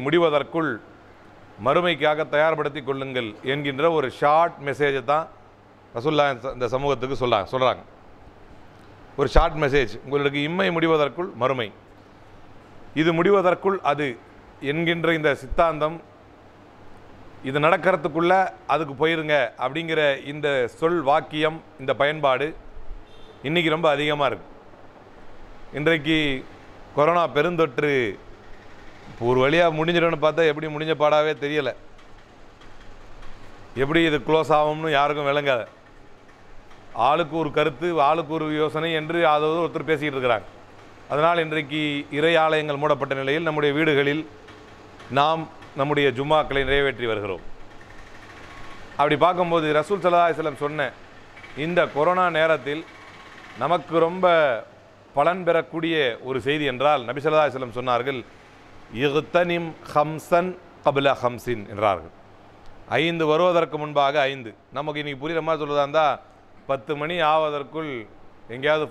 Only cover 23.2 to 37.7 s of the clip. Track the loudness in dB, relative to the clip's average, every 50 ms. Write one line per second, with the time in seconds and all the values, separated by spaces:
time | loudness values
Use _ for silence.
23.2 | -20 -20 -16 -10 -6 -2 0 2 2 2 2 2 2 2 2 2 0 -2 0 0
24.2 | 0 -2 -2 -4 -10 -16 -20 -20 -20 -20 -20 -20 -20 -20 -20 -20 -20 -20 -20 -20
25.2 | -18 -18 -16 -16 -18 -18 -18 -18 -16 -12 -6 -2 0 2 2 2 2 0 0 2
26.2 | 2 0 -2 -4 -6 -12 -18 -20 -20 -20 -20 -20 -18 -8 0 2 4 4 4 4
27.2 | 2 2 2 2 0 2 2 2 0 0 2 0 0 0 2 2 0 0 -4 -8
28.2 | -14 -20 -20 -20 -18 -18 -18 -18 -18 -20 -20 -18 -20 -20 -20 -20 -20 -18 -12 -4
29.2 | 0 2 4 4 4 4 4 4 4 4 2 0 0 0 2 2 2 2 0 2
30.2 | 2 2 2 4 2 2 2 0 -4 -6 -6 -4 -2 -2 0 2 2 4 4 4
31.2 | 2 2 0 -2 -4 -4 -2 -2 -2 -2 -4 -8 -12 -20 -20 -20 -20 -20 -20 -20
32.2 | -20 -20 -20 -20 -20 -20 -20 -20 -20 -20 -18 -18 -18 -18 -18 -18 -18 -18 -16 -14
33.2 | -12 -12 -12 -12 -12 -16 -18 -18 -18 -12 -4 -2 -2 2 2 2 4 4 2 0
34.2 | 0 2 2 2 4 4 4 4 4 2 0 -2 -2 0 2 2 2 2 0 0
35.2 | 0 0 0 0 2 2 0 0 0 -6 -12 -20 -20 -20 -20 -20 -20 -20 -20 -20
36.2 | -20 -20 -20 -20 -20 -18 -18 -18 -18 -18 -20 -20 -18 -12 -4 0 2 2 4 2
37.2 | 0 -2 -2 -4 -2 -2 0 0 0 0